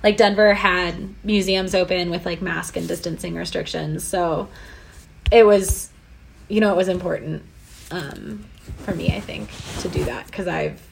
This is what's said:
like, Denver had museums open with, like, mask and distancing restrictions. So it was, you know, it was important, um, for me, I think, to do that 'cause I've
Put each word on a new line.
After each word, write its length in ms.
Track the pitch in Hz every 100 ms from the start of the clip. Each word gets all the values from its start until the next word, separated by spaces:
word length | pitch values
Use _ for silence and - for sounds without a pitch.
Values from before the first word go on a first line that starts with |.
like, 140 | 208 208
Denver 360 | 208 202 208
had 420 | 202 196 180 175 175 196 -
museums 500 | 202 208 190 190 190
open 360 | 185 180 185 175
with, 160 | 170 180
like, 160 | 170
mask 340 | 190 165 165 -
and 140 | 170
distancing 460 | 175 175 165 175 170
restrictions. 680 | - 165 165 165 156 156
So 460 | - 190 170 160 190 - - - - - - - -
it 140 | 233 214
was, 460 | 202 185 - - - - - - - -
you 120 | 214
know, 100 | 208
it 60 | 180
was 100 | 190
important, 560 | 180 180 165 160 156 - - - - -
um, 540 | 180 147 - - 208 208 - - - -
for 100 | 85
me, 180 | 80 -
I 40 |
think, 300 | - - - - - -
to 80 | 185
do 140 | - -
that 240 | 120 -
'cause 160 | - 180
I've 320 | 160 151 - -